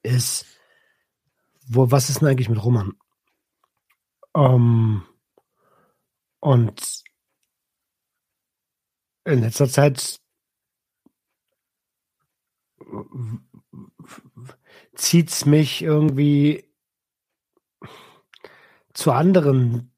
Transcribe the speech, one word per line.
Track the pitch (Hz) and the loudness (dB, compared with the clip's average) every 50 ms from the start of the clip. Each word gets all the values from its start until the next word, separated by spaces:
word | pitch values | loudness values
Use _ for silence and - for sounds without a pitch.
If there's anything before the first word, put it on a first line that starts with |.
ist, | - 120 127 123 123 - - - - _ _ _ _ _ _ _ _ _ _ _ _ _ _ _ _ _ _ _ _ _ _ _ _ | -4 -2 -2 -2 -2 -4 -8 -10 -12 _ _ _ _ _ _ _ _ _ _ _ _ _ _ _ _ _ _ _ _ _ _ _ _
wo, | 131 117 127 131 120 | -2 2 2 2 4
was | 135 139 127 - | 2 0 0 -2
ist | 135 - | -2 0
denn | 156 147 | 0 0
eigentlich | 135 127 123 104 | 2 0 0 -2
mit | 117 107 101 | -2 -2 0
Roman? | 120 123 107 98 98 - _ _ _ _ _ _ _ _ _ _ _ _ _ _ _ _ _ _ _ _ _ _ _ _ _ - _ _ | 0 0 0 -2 -6 -10 _ _ _ _ _ _ _ _ _ _ _ _ _ _ _ _ _ _ _ _ _ _ _ _ _ -20 _ _
Ähm, | 165 143 131 127 123 120 117 117 113 113 110 107 98 90 _ _ _ _ _ _ _ _ _ _ _ _ _ _ _ _ _ _ _ _ _ _ _ _ _ _ _ | 2 4 4 6 4 4 4 4 2 2 0 -2 -4 -8 _ _ _ _ _ _ _ _ _ _ _ _ _ _ _ _ _ _ _ _ _ _ _ _ _ _ _
und | - 147 135 120 117 113 - - - - - - _ _ _ _ _ _ _ _ _ _ _ _ _ _ _ _ _ _ _ _ _ _ _ _ _ _ _ _ _ _ _ _ _ _ _ _ _ _ _ _ _ _ _ _ _ | 0 2 2 2 2 0 -4 -10 -14 -14 -14 -16 _ _ _ _ _ _ _ _ _ _ _ _ _ _ _ _ _ _ _ _ _ _ _ _ _ _ _ _ _ _ _ _ _ _ _ _ _ _ _ _ _ _ _ _ _
in | 175 151 127 | -2 0 0
letzter | 110 113 113 - 143 | 0 -2 0 0 -2
Zeit | 123 - 139 143 147 131 - - - - _ _ _ _ _ _ _ _ _ _ _ _ _ _ _ _ _ _ _ _ _ _ _ _ _ _ _ _ _ _ _ _ _ _ _ _ _ _ _ _ _ _ _ _ _ _ _ _ _ _ _ _ _ - - - 110 - - - 131 120 110 113 - _ _ _ - _ _ - - - _ _ _ - - - - _ _ _ - 123 127 - _ _ _ _ - _ _ _ | 0 2 2 2 2 0 -2 -10 -12 -12 _ _ _ _ _ _ _ _ _ _ _ _ _ _ _ _ _ _ _ _ _ _ _ _ _ _ _ _ _ _ _ _ _ _ _ _ _ _ _ _ _ _ _ _ _ _ _ _ _ _ _ _ _ -20 -18 -16 -16 -16 -16 -14 -14 -12 -12 -12 -14 _ _ _ -20 _ _ -20 -20 -20 _ _ _ -20 -20 -20 -20 _ _ _ -20 -20 -20 -20 _ _ _ _ -20 _ _ _
zieht's | - - - - 170 165 165 - - - | -8 -4 2 2 2 2 0 -6 -4 0
mich | 147 147 156 151 131 - - | 2 2 2 2 -2 -4 -8
irgendwie | 165 160 151 151 151 151 135 135 147 147 147 143 143 147 151 - _ _ _ _ _ _ _ _ _ _ _ _ _ _ _ _ _ _ _ _ _ _ _ _ - - - - - _ _ _ _ _ _ _ - - _ _ _ _ _ _ _ _ _ | -4 -2 -2 0 0 -2 0 0 0 2 2 2 2 0 -2 -4 _ _ _ _ _ _ _ _ _ _ _ _ _ _ _ _ _ _ _ _ _ _ _ _ -20 -20 -20 -20 -20 _ _ _ _ _ _ _ -20 -20 _ _ _ _ _ _ _ _ _
zu | - - 160 | -4 -2 0
anderen | 127 127 160 185 190 180 147 143 135 131 123 120 117 120 123 _ _ | 0 2 2 4 2 4 2 2 2 2 0 0 -2 -6 -8 _ _